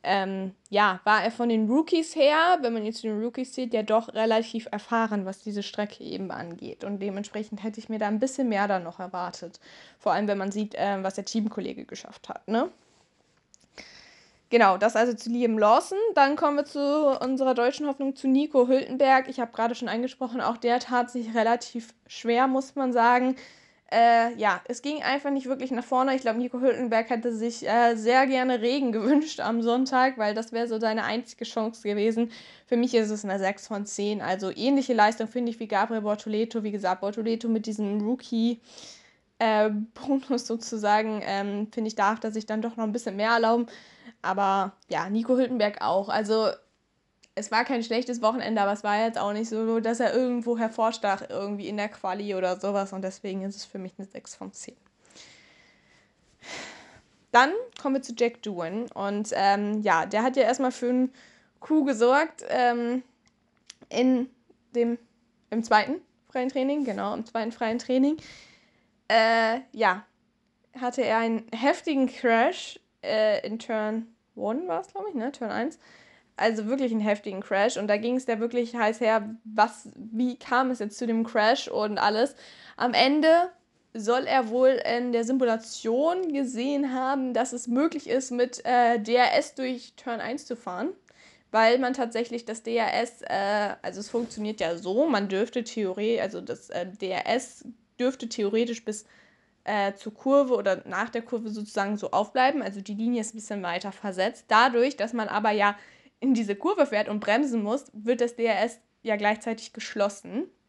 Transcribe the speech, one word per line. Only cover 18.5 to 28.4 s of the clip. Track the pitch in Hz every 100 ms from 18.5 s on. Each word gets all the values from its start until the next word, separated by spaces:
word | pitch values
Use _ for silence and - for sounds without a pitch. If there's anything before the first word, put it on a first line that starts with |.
| 277 247
Hülkenberg. | 262 - 262 269 262 262
Ich | 262
hab | 233
gerade | - 233
schon | 233 240
angesprochen, | 226 247 - 254 240
auch | 113 233
der | 240 240
tat | - 247 240
sich | 247 220
relativ | 226 220 233 - 233 226 _ _
schwer, | - 226 233 262
muss | 262 262 -
man | 254
sagen. | 240 233 247 254 262 - - _ _ _
Äh, | 226 233 233 233 233
ja, | 208 185 -
es | 247
ging | 285 302
einfach | - 277 285
nicht | 277 262
wirklich | 269 254
nach | 240
vorne. | 254 254 269 262
Ich |
glaub, | 247 220
Nico | 247 247
Hülkenberg | 254 233 247 226 226
hätte | 240 240
sich, | 226 233 233 -
äh, | 226 240 226
sehr | 214 254 269
gerne | 262